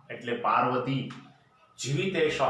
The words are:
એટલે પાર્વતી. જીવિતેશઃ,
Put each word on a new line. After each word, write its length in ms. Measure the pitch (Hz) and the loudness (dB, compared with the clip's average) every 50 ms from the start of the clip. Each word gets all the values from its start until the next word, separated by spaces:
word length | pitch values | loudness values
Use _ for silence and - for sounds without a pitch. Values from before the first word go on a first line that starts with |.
| - - | -14 -14
એટલે 280 | 117 - 110 120 117 - | -14 -10 -6 -4 -4 -2
પાર્વતી. 720 | - - - 131 131 127 127 127 120 131 139 131 - - - - - - - _ _ _ _ _ _ _ _ - | 0 2 2 4 2 2 0 0 0 0 -2 -2 -2 -4 -10 -14 -18 -20 -20 _ _ _ _ _ _ _ _ -10
જીવિતેશઃ, 640 | - 123 143 170 190 196 - 165 156 151 - - 139 | -6 -2 -2 0 0 0 2 2 2 2 2 2 2